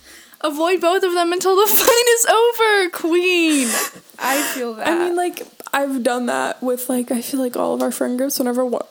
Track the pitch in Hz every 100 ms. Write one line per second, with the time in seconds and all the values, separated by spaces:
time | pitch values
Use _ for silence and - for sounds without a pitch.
0 | - - - - 302 294 330 370 339 370
1 | 370 349 339 359 370 381 427 427 - 480
2 | 480 466 480 427 466 466 453 415 359 -
3 | 339 349 359 349 330 294 240 214 - -
4 | - - 240 277 285 277 240 220 254 339
5 | 349 349 359 349 - - - 277 285 269
6 | 233 233 240 262 - - 254 247 - 254
7 | 240 233 - 277 247 240 - 247 254 240
8 | 254 247 269 - 247 240 254 240 -